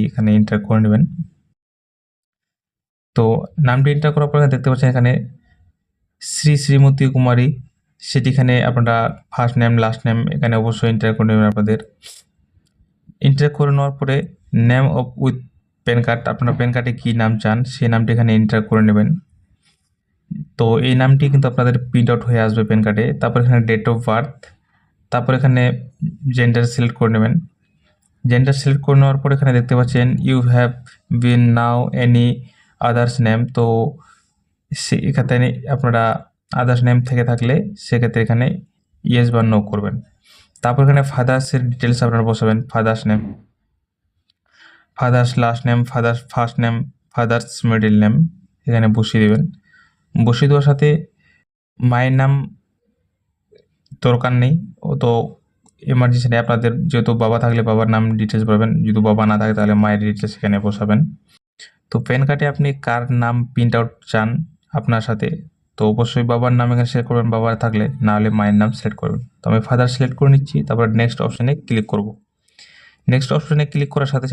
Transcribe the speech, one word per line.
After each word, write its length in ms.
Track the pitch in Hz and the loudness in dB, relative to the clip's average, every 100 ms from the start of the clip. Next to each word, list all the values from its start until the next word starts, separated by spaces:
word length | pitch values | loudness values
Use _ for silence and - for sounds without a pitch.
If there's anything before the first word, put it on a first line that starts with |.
| 110 | -2
এখানে 220 | - 107 107 | -2 2 2
এন্টার 220 | 104 107 - | 2 -2 0
করে 140 | 113 107 | 0 2
নেবেন। 180 | 107 170 - - _ _ _ _ _ _ _ _ _ _ _ _ _ _ _ _ _ _ - | 2 0 -2 -12 _ _ _ _ _ _ _ _ _ _ _ _ _ _ _ _ _ _ 0
তো 80 | 113 110 - - 131 | 0 0 -4 -2 0
নামটি 200 | 127 139 143 | 2 2 2
এন্টার 160 | 151 151 | 0 0
করার 140 | 147 | 0
পর 60 | 147 143 | 2 2
দেখতে 140 | 131 135 | 2 0
পাচ্ছেন 200 | 127 127 | 0 2
এখানে 180 | 127 123 127 - - _ _ _ _ _ _ _ _ - | 2 2 0 -4 -14 _ _ _ _ _ _ _ _ -12
শ্রী 200 | - 151 143 | -2 0 2
শ্রীমতী 420 | - 139 139 135 131 | 2 4 4 4 0
কুমারী, 340 | 127 127 123 131 - - _ _ _ - | 2 2 2 2 -2 -10 _ _ _ -6
সেটি 200 | 135 127 | -2 0
এখানে 200 | 131 123 123 120 | 2 2 2 0
আপনারা 260 | 123 117 117 113 - _ | 0 0 0 -2 -6 _
ফার্স্ট 220 | - 120 120 | -4 -2 0
নেম 120 | 117 117 | 2 2
লাস্ট 180 | 113 113 117 | 0 -2 -2
নেম 100 | 113 120 - | -2 -2 -2
এখানে 180 | 120 113 | -2 0
অবশ্যই 280 | 113 110 117 | -2 -2 -2
এন্টার 180 | 110 110 110 | 0 -2 0
করে 100 | 110 | 2
নেবেন 180 | 107 107 | 2 2
আপনাদের। 280 | 107 104 110 - _ - - _ _ _ _ _ _ _ _ - _ 139 | 0 0 -2 -6 _ -20 -20 _ _ _ _ _ _ _ _ -20 _ 0
এন্টার 220 | 135 147 147 | 2 0 0
করে 140 | 143 139 | 0 0
নেওয়ার 160 | 139 139 | -2 -4
পরে 160 | 139 139 - - _ 117 117 | -4 -4 -4 -14 _ 0 2
name 200 | 127 135 127 | 2 2 0
of 80 | 123 - | -4 -4
with 160 | 135 123 - _ _ _ - | -4 -4 -12 _ _ _ -2
প্যান 140 | 120 117 | -2 0
কার্ড, 160 | 120 120 | -2 -4
আপনার 200 | 113 123 - | -4 -4 -2
প্যান 120 | 120 123 | -2 -2
কার্ডে 160 | 123 117 | -6 -6
কী 80 | - 113 | -4 0
নাম 100 | 113 110 | 0 0
চান 160 | 107 113 123 | -2 -2 -4
সেই 160 | - 120 | -2 0
নামটি 160 | 113 113 117 | 0 0 2
এখানে 160 | 117 110 | 2 2
এন্টার 220 | 107 110 107 | 2 0 0
করে 120 | 110 107 | 2 4
নেবেন। 180 | 104 117 165 - _ _ _ _ _ _ _ _ _ _ - - - | 4 2 -2 -6 _ _ _ _ _ _ _ _ _ _ -14 -14 -2
তো 60 | 117 113 127 | 0 2 2
এই 80 | 127 | 2
নামটি 240 | 131 135 143 | 4 4 4
কিন্তু 140 | 139 135 | 2 2
আপনাদের 240 | 123 123 120 - | 0 0 0 0
প্রিন্ট 200 | - 120 | 0 2
আউট 100 | 117 117 | 0 0
হয়ে 140 | 117 110 | 0 2
আসবে 180 | 110 107 | 0 0
প্যান 120 | 110 107 | 2 2
কার্ডে। 200 | 104 127 139 | 0 -2 -2
তারপর 180 | 120 120 | -2 2
এখানে 180 | 120 120 110 | 4 4 2
date 180 | 113 117 | 0 0
of 60 | 117 117 | -2 -2
birth, 320 | 110 135 - - _ _ _ _ _ _ | -2 -4 -10 -20 _ _ _ _ _ _
তারপর 200 | 123 - 131 | -4 -2 0
এখানে 240 | 135 123 123 123 123 - - - 135 123 | 2 2 2 -2 -10 -10 -10 -6 -4 0
জেন্ডার 260 | 120 117 120 | 2 2 0
সিলেক্ট 220 | - 117 - | 0 -2 0
করে 120 | 113 110 | 0 2
নেবেন। 180 | 113 165 - _ _ _ _ _ _ _ 120 | 2 0 -4 _ _ _ _ _ _ _ 0
জেন্ডার 260 | 123 135 139 | 2 2 0
সিলেক্ট 200 | 139 139 - | 0 0 2
করে 120 | 135 | 4
নেওয়ার 160 | 139 139 | 4 2
পর 80 | 143 139 | 0 0
এখানে 160 | 135 123 | 2 2
দেখতে 160 | 120 123 | 2 0
পাচ্ছেন 300 | 123 123 123 131 131 | 2 2 2 0 0
you 80 | 131 120 123 | 2 2 2
have 180 | 123 123 - _ _ 120 | 2 -2 -16 _ _ 0
been 200 | 120 120 120 117 | 2 4 4 4
now 180 | 117 120 123 131 120 | 2 0 -2 0 2
any 220 | 120 120 123 - _ _ _ | 4 2 -2 -10 _ _ _
others 320 | 120 120 120 - 110 | -2 0 0 0 0
name, 180 | 113 123 123 | 0 -2 -2
তো 100 | 117 113 113 - - _ _ _ _ _ _ 147 | 0 0 -2 -8 -18 _ _ _ _ _ _ -10
সে-, 200 | - - 117 | -4 -2 -2
এখানে 380 | 135 123 123 123 127 - 131 | -2 0 0 0 -2 -6 -4
আপনারা 280 | 123 117 113 110 - _ _ 127 | -2 0 0 -4 -10 _ _ -4
others 200 | 123 123 123 | -2 0 2
name 120 | 123 123 | 2 0
থেকে 140 | 123 120 | -2 -2
থাকলে 260 | 117 120 160 208 - - | -2 0 0 -2 -10 -4
সেক্ষেত্রে 340 | 120 120 113 113 | -2 0 -2 0
এখানে 200 | 117 127 - - _ _ _ - | 0 -2 -4 -10 _ _ _ -2
yes 140 | 120 120 117 | 0 2 2
বা 60 | 113 | 2
no 80 | 107 104 | 0 -2
করবেন। 260 | 104 101 - - _ _ _ _ _ | -6 -6 -8 -12 _ _ _ _ _
তারপর 180 | 120 135 139 | -2 2 4
এখানে 160 | 139 135 | 4 0
ফাদার্সের 500 | 127 127 131 131 131 123 | -2 0 -2 -2 -2 -2
ডিটেলস 280 | 120 120 123 120 | -2 -2 0 0
আপনারা 180 | 113 113 | 0 0
বসাবেন, 280 | 113 110 110 - | 0 0 0 -2
ফাদার্স 320 | 113 110 113 110 | -2 -2 -2 -2
নেম, 120 | 107 - - _ _ _ _ _ _ _ _ _ _ _ _ - _ _ - | -2 -4 -14 _ _ _ _ _ _ _ _ _ _ _ _ -20 _ _ -4
ফাদার্স 320 | 123 123 120 - | 0 2 2 0
লাস্ট 180 | 117 117 123 | 0 0 0
নেম, 120 | 120 120 | 0 0
ফাদার্স 280 | 123 117 120 - | -2 -2 -2 -6
ফার্স্ট 220 | 127 120 - | -4 -4 -2
নেম, 120 | 117 117 135 - _ | -2 -4 -8 -12 _
ফাদার্স 340 | - 113 117 - - 117 | -4 -2 -2 -4 -4 -2
মিডল 260 | 110 107 107 | 0 2 4
নেম 100 | 107 139 165 - _ _ - | 4 2 0 -4 _ _ -2
এখানে 200 | 117 110 110 | 0 2 0
বসিয়ে 240 | 110 113 | 0 2
দেবেন। 180 | 107 113 170 - _ _ _ _ _ - | 2 2 -2 -8 _ _ _ _ _ -2
বসিয়ে 340 | 117 117 143 | 0 2 2
দেওয়ার 160 | 143 139 | 4 2
সাথে 180 | 139 147 147 - _ _ _ _ _ _ - 123 | 2 2 0 -4 _ _ _ _ _ _ -4 -2
মায়ের 240 | 123 131 131 | 0 0 2
নাম 100 | 135 139 135 - _ _ _ _ _ _ _ _ _ _ _ _ _ - 123 | 2 0 -4 -14 _ _ _ _ _ _ _ _ _ _ _ _ _ -4 0
দরকার 280 | 123 127 123 | 0 0 0
নেই, 120 | 127 165 208 - - | 2 0 -2 -12 -8
ও 40 | 135 | -2
তো 80 | 120 117 - - _ _ _ _ - | 0 0 -2 -12 _ _ _ _ -2
এমার্জেন্সি 340 | 123 123 120 120 | 0 2 0 0
নেই, 80 | 117 | 0
আপনাদের 280 | 117 117 117 117 165 | 0 0 -2 -2 -2
যেহেতু 220 | 120 110 117 | -2 0 0
বাবা 140 | 110 113 | 0 0
থাকলে 180 | 120 117 110 | 0 0 0
বাবার 200 | 110 110 110 | 0 0 0
নাম 80 | 113 110 | 0 -2
ডিটেলস 240 | 107 110 107 | -2 -2 0
বলবেন, 220 | 107 113 110 110 | 0 2 0 0
যদি 140 | 107 107 | 2 2
বাবা 140 | 107 110 | 2 2
না 40 | 107 | 0
থাকে 120 | 107 107 | 0 0
তাহলে 160 | 104 104 | 0 2
মায়ের 160 | 104 104 107 | 2 0 -2
ডিটেলস 260 | 104 107 - | -4 -8 -6
এখানে 200 | 104 101 107 | -4 -2 -2
বসাবেন। 320 | 101 104 107 165 - _ _ _ _ - _ _ | -4 0 0 0 -4 _ _ _ _ -20 _ _
তো 60 | 120 120 | -6 -4
প্যান 160 | 127 139 | -2 0
কার্ডে 180 | 143 147 | -2 -2
আপনি 140 | 139 143 139 - | -2 -4 -4 -6
কার 180 | 120 120 120 | -4 -2 -2
নাম 120 | 120 120 120 | 0 -2 -4
প্রিন্ট 200 | - 120 117 | -2 0 0
আউট 140 | 113 - - | -2 -8 -6
চান 160 | 113 110 139 160 _ _ 147 | -2 -2 -4 -8 _ _ -6
আপনার 240 | - 113 110 | -2 -2 -4
সাথে, 200 | 107 120 165 - _ _ - | -4 -6 -8 -12 _ _ -4
তো 40 | 107 | -2
অবশ্যই 340 | 107 120 123 120 | 0 -2 -2 -2
বাবার 220 | 120 123 123 | 0 0 0
নাম 80 | 120 | 0
এখানে 160 | 120 120 | 0 -2
সিলেক্ট 160 | 123 120 | -4 -2
করবেন 180 | 120 117 113 | -2 0 -2
বাবার 180 | 113 110 | -2 -2
থাকলে, 220 | 117 107 107 131 107 | -2 -2 -2 0 0
না 60 | 107 | 2
হলে 120 | 107 107 | 0 0
মায়ের 200 | 104 104 | 2 2
নাম 80 | 107 - | 2 -2
সিলেক্ট 200 | 107 - | -8 -6
করবেন। 200 | 107 110 120 _ | -6 -6 -10 _
তো 60 | 113 | -2
আমি 100 | 110 - | -2 0
ফাদার 220 | 123 123 | 0 0
সিলেক্ট 220 | - 127 127 | -2 -4 2
করে 100 | 139 139 | 4 4
নিচ্ছি, 220 | 139 147 143 | 2 -4 -2
তারপর 180 | 117 113 110 | -2 0 0
নেক্সট 180 | 117 - 113 | -2 -2 -6
অপশনে 280 | - 120 147 - | -4 -4 -4 -4
ক্লিক 200 | 113 107 | -4 -2
করব। 160 | 104 104 - _ _ _ _ - _ - _ - | -4 -6 -12 _ _ _ _ -20 _ -20 _ -2
নেক্সট 180 | 127 135 143 | 0 0 -4
অপশনে 260 | - 151 147 | -2 -2 -2
ক্লিক 180 | 143 143 147 | -4 -4 -4
করার 140 | 139 | -2
সাথে 140 | 135 131 | -4 -4